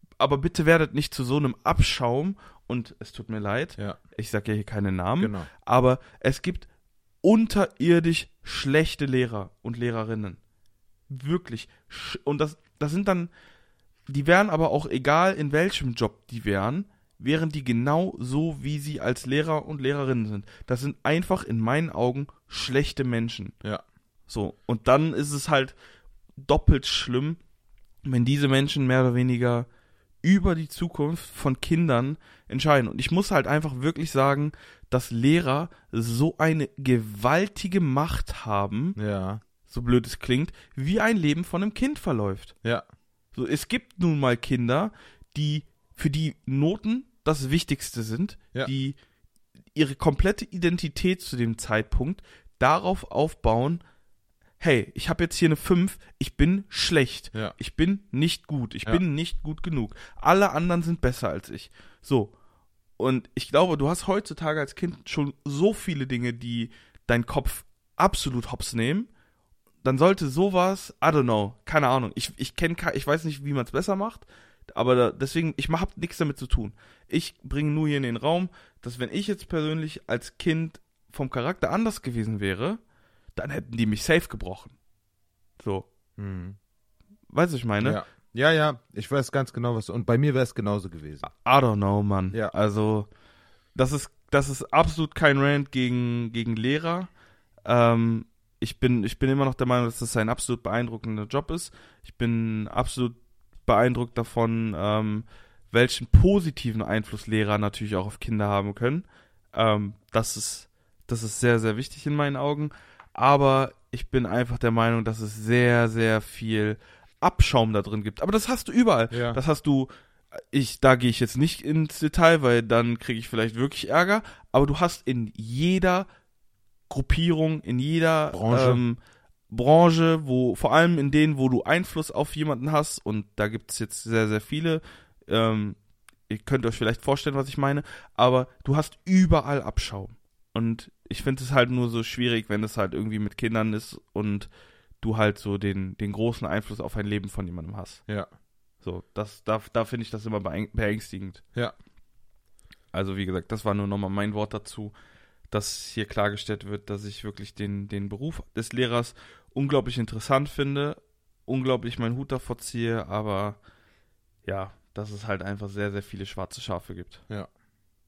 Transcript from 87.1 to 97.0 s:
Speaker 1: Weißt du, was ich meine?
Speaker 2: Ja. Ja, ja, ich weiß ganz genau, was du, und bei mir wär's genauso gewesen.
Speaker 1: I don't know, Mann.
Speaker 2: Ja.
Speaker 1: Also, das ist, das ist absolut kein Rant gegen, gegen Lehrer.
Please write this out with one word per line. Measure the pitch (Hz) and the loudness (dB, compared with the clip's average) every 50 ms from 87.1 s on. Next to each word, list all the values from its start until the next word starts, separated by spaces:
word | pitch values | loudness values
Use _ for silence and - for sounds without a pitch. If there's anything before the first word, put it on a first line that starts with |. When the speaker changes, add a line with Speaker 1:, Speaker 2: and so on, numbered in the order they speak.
| 202 _ _ _ | _ _ _ _
Speaker 1:
Weißt | - 143 175 175 156 | -2 0 0 0 0
du, | |
was | 123 | -2
ich | 120 | -2
meine? | 113 104 104 113 131 104 | -2 0 0 0 0 -2
Speaker 2:
Ja. | 101 - - - _ _ _ - | -2 -6 -10 -16 _ _ _ -2
Ja, | 117 135 156 160 | 0 2 4 4
ja, | 156 151 151 135 117 _ _ - | 4 2 0 -2 -4 _ _ -12
ich | - 107 - | -10 -6 -2
weiß | 139 139 127 - - | -2 -2 -2 0 -2
ganz | 139 131 - - | -2 -2 -2 -4
genau, | 117 117 120 120 | -4 -4 -2 -2
was | 113 - | -4 -4
du, | - - | -6 -6
und | 120 95 | -4 0
bei | - 120 120 | 2 4 4
mir | 143 147 131 | 4 4 4
wär's | 131 127 120 - | 2 0 0 -2
genauso | - 107 104 101 104 92 92 | -4 -2 -2 -2 -2 -4 -6
gewesen. | 82 80 73 76 76 69 67 - - _ - | -12 -14 -14 -14 -14 -12 -14 -14 -14 _ 2
Speaker 1:
I | 113 | 4
don't | 131 139 131 117 107 | 6 6 6 6 4
know, | 104 98 98 101 104 104 | 2 2 2 2 2 2
Mann. | 101 101 95 92 95 104 | 2 2 0 0 -2 -2
Speaker 2:
Ja. | 113 107 - | -4 -4 -2
Speaker 1:
Also, | - - 104 107 101 107 107 107 107 107 101 - - - _ - _ _ _ _ _ _ _ _ - | 0 2 2 2 2 0 0 0 0 0 -2 -6 -12 -20 _ -20 _ _ _ _ _ _ _ _ -2
das | - 131 127 147 | 0 0 0 0
ist, | 139 - - _ _ _ _ | -2 -6 -8 _ _ _ _
das | - 143 135 139 | 2 2 2 0
ist | 135 - - | -4 -8 -6
absolut | - - 151 165 165 156 160 160 151 - | 0 2 2 2 2 2 -2 -2 -2 0
kein | - 160 147 139 139 | 2 4 4 4 4
Rant | 135 143 143 143 139 - - | 4 2 2 0 -2 -2 -2
gegen, | 131 127 123 123 123 123 120 120 120 120 113 113 | -2 0 0 0 0 0 0 -2 -2 -4 -4 -4
gegen | 117 113 117 113 | -4 -4 -2 -2
Lehrer. | 110 110 127 143 151 165 165 170 180 | -2 0 -2 -2 -2 -2 -4 -4 -4